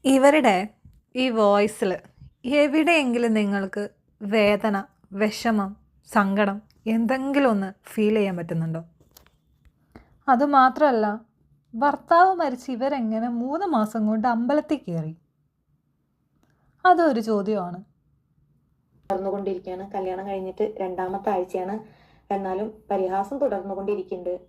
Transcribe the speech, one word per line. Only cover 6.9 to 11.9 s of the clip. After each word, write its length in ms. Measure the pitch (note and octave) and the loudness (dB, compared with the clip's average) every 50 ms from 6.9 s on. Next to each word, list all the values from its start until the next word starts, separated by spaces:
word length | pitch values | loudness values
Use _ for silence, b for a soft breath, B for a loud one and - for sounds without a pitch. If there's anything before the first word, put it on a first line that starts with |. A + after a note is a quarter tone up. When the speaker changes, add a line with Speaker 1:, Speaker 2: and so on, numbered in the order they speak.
| A3 A3+ A#3 G#3+ C4 C4 C4 C#4 C#4 C#4+ C#4 B3+ | 0 0 0 0 0 -2 -2 0 0 2 4 4
Speaker 1:
ഒന്ന് 220 | A3 G3+ F#3+ F#3+ F#3+ _ _ | 2 2 -2 -6 -8 _ _
ഫീൽ 300 | - - A3+ G#3+ G#3 A3 | -10 -2 0 0 2 2
ചെയ്യാൻ 220 | G#3+ G3+ G3 F3+ | 2 0 0 -2
പറ്റുന്നുണ്ടോ? 460 | F3 E3+ E3+ F3 E3 E3 D#3+ D#3+ E3 E3 _ _ _ _ _ _ - _ _ _ _ _ _ _ _ _ _ _ _ b b b b b b b b _ - | -6 -6 -6 -4 -4 -4 -4 -6 -8 -10 _ _ _ _ _ _ -20 _ _ _ _ _ _ _ _ _ _ _ _ b b b b b b b b _ 2
അതുമാത്രമല്ല, 760 | C4 A#3 C#4+ C#4+ C#4+ C4+ B3+ C4 - B3+ D4+ C#4+ B3+ A3 G#3+ G#3 G#3 A#3 - _ _ _ _ _ _ _ _ _ - | 2 4 4 4 6 6 6 4 4 4 2 2 4 2 0 -2 -4 -6 -10 _ _ _ _ _ _ _ _ _ -6
ഭർത്താവ് 580 | A3+ C#4 C#4+ | 0 0 0